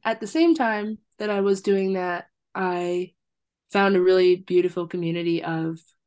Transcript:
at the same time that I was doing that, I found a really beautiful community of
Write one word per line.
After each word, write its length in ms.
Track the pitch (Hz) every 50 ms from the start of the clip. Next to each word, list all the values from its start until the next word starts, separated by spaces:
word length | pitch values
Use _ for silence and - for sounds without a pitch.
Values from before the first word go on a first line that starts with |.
| -
at 140 | 233 226 -
the 80 | 226
same 280 | 196 - 320 330 339 320
time 440 | 320 254 226 214 208 208 214 220 208 _ _ _
that 120 | - 214 214
I 100 | 208 196
was 200 | 196 202 196 196
doing 320 | 196 202 196 196 190 190 190
that, 340 | 185 185 180 175 175 - _ _ _ _ _ -
I 580 | 190 190 180 180 175 175 175 180 180 180 180 _ _ _ _ _ _ _ _ _ _ _ -
found 240 | - 202 196 196 196
a 60 | 185
really 340 | 180 185 185 185 185 180 180
beautiful 520 | 185 185 - 180 180 175 180 170 180 175
community 560 | 170 - 180 170 165 165 170 170 170 170 165 -
of 360 | 160 165 160 160 165 165 165 - _ _ _ _